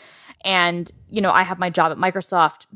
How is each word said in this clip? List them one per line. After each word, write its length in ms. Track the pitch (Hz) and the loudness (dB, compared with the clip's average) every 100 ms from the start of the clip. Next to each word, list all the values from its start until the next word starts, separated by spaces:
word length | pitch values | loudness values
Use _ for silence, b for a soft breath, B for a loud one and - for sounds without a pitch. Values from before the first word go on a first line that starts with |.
| B B B B | B B B B
And, 440 | - 185 175 175 170 - - | -2 2 2 0 -8 -14 -10
you 100 | 214 | -2
know, 120 | 190 | 2
I 100 | 180 | 2
have 160 | 185 180 | 2 -2
my 100 | 180 | -4
job 220 | 170 160 | 0 0
at 80 | 139 | 0
Microsoft 680 | 185 190 - 180 156 - _ | -2 -4 -2 2 2 0 _